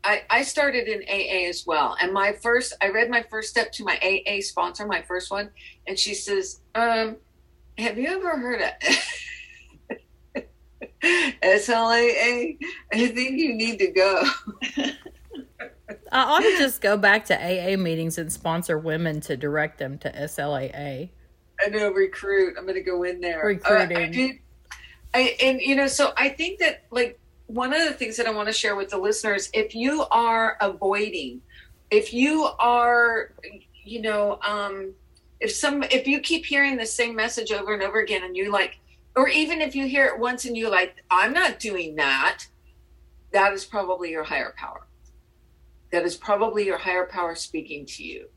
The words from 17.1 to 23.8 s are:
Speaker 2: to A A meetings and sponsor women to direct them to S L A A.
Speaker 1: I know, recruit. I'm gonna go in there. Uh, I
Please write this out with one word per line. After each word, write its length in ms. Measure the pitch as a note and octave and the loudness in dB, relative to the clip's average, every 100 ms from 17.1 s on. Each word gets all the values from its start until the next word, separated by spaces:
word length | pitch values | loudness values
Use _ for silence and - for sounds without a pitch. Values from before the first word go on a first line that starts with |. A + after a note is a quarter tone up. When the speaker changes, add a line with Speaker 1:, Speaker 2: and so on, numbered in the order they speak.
| G#3+ G#3+ | 4 4
Speaker 2:
to 80 | |
A 400 | - F3 F#3 F3+ | 0 0 -2 0
A 40 | G3 | 0
meetings 400 | F3 D#3+ E3 D#3+ | 0 0 -2 -4
and 140 | D#3+ | -6
sponsor 460 | - E3+ E3 F3 D#3 | -4 -2 -2 0 -2
women 420 | D#3+ D#3 E3+ D3+ | 0 -2 -2 -4
to 140 | - C#3 | -6 -4
direct 440 | C#3+ D3+ D#3 - | -2 0 -2 -4
them 180 | C3+ C#3 | -8 -6
to 160 | - - | -8 -6
S 220 | D3 - | -8 -4
L 160 | C#3+ C#3 | -4 -4
A 100 | C3 | -6
A. 380 | - C#3+ C3+ F3+ - - _ _ - G3+ | -8 -10 -8 -12 -14 -20 _ _ -2 0
Speaker 1:
I 40 | |
know, 220 | G#3 G#3 | 2 0
recruit. 640 | F#3+ F#3+ - G3 G3 F#3 - | 2 2 0 0 2 2 0
I'm 80 | F#3 | -6
gonna 160 | F#3 | -4
go 220 | F3+ F3+ | -2 -2
in 160 | F3+ F3+ | -2 -4
there. 180 | F3 D#3+ | -4 -2
Uh, 60 | G#3 | -2
I 20 | G3 - G#3+ | 0 4 4